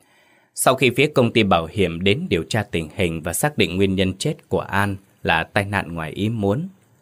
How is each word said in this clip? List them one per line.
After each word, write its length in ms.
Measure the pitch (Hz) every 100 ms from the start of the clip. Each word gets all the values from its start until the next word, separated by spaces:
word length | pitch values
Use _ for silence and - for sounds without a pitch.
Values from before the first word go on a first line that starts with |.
| _ _ _ _ _
Sau 200 | - -
khi 160 | 127 127
phía 160 | 120 151
công 260 | 147 117
ty 100 | 117
bảo 260 | 101 85 80
hiểm 280 | 101 90 82
đến 260 | 95 120 185
điều 140 | 85
tra 200 | 80 110
tình 260 | - 87 78
hình 280 | - 90 82
và 100 | 82
xác 260 | 82 147 147
định 180 | 90 90
nguyên 180 | 98
nhân 200 | 95 95 92
chết 160 | 147 160 _
của 120 | 85
An 360 | - 98 101 98 _ _
là 220 | 95 82
tai 200 | 80 104
nạn 300 | 101 101 85
ngoài 160 | 85 78
ý 180 | 76 104
muốn, 400 | 117 98 110 185 - _ _